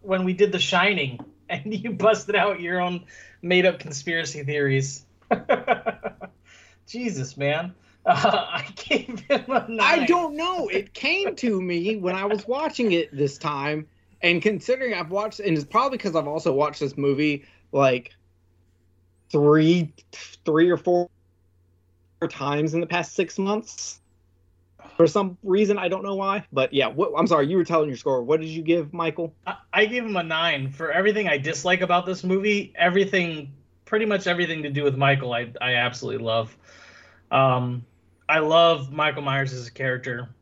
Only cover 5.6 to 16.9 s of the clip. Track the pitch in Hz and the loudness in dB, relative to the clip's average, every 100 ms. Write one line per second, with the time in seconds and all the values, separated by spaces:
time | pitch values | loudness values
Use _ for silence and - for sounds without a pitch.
5.6 | - 226 - - - - 190 _ _ - | 2 -2 -2 -6 -12 -12 -20 _ _ -20
6.6 | - _ _ 233 240 139 131 - 139 151 | -20 _ _ -6 -6 -4 -8 -4 -2 -2
7.6 | 180 - _ _ - 139 - 208 - - | -4 -12 _ _ 2 4 4 2 0 -8
8.6 | - - - 294 - 233 - 285 - 262 | -8 -14 -2 -2 -2 -12 0 0 2 -2
9.6 | 214 226 262 330 254 349 330 294 349 370 | -2 0 2 4 4 2 2 -2 -4 -2
10.6 | 254 190 202 - 269 370 392 370 247 196 | -2 -2 -4 -6 -2 0 -2 -2 -2 0
11.6 | 185 175 185 220 180 185 202 208 202 254 | -2 -2 -2 -2 -2 -2 -2 -2 -2 -2
12.6 | 311 - 233 170 156 139 147 - 156 143 | -2 0 2 2 0 -2 -2 -2 -6 -4
13.6 | 143 151 156 _ _ _ 175 175 208 196 | -2 -4 -8 _ _ _ 2 2 2 -2
14.6 | - 262 254 190 160 196 214 - 202 160 | -2 -2 0 -4 -4 -4 -4 -4 0 0
15.6 | 143 220 269 262 202 165 143 156 170 135 | 2 2 2 0 -2 0 -2 -2 0 2
16.6 | 147 - 143 | 0 0 -6